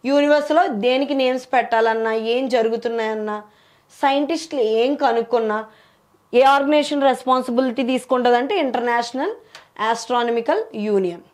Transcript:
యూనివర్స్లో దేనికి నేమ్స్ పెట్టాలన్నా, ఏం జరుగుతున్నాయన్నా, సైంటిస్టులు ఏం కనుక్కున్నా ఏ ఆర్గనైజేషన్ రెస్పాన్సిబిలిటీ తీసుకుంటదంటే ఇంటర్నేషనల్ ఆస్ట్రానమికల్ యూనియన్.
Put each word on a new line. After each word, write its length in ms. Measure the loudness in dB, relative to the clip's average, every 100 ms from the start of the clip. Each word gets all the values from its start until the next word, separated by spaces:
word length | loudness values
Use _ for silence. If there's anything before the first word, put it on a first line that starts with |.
| 2
యూనివర్స్లో 520 | 2 4 2 2 2 2 0
దేనికి 300 | 0 0 0 0
నేమ్స్ 240 | 0 -2 0
పెట్టాలన్నా, 580 | -2 2 0 2 0 -2 -2 -2
ఏం 100 | -2 0
జరుగుతున్నాయన్నా, 840 | 0 0 -2 -4 -4 -4 -4 -6 -8 -12 _ _ _ _ -4
సైంటిస్టులు 640 | 0 0 -2 -4 -6 -2 0 2
ఏం 100 | 0 0
కనుక్కున్నా 560 | 0 0 0 -2 -2 -4 -8 _ _ _ _ _ _ 4
ఏ 40 | 6
ఆర్గనైజేషన్ 500 | 4 4 2 2 2 2
రెస్పాన్సిబిలిటీ 720 | 0 0 0 0 -2 -2 -2 -2
తీసుకుంటదంటే 640 | -2 0 0 2 2 2 -2
ఇంటర్నేషనల్ 680 | 0 -2 0 -2 -2 -6 -6 -8 -18 -20 _ -6 -4
ఆస్ట్రానమికల్ 720 | -2 -2 -2 0 -2 0 -2 -4 -6 -2
యూనియన్. 380 | 0 -2 -6 -20